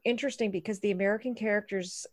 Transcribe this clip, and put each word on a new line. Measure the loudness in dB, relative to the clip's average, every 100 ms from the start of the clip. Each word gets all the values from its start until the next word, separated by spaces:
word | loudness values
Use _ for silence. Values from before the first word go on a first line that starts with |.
interesting | 0 0 -2 0 0
because | 0 -2 0
the | 0
American | 2 2 2 -2
characters | -2 2 2 0 -4 -4 -8 -8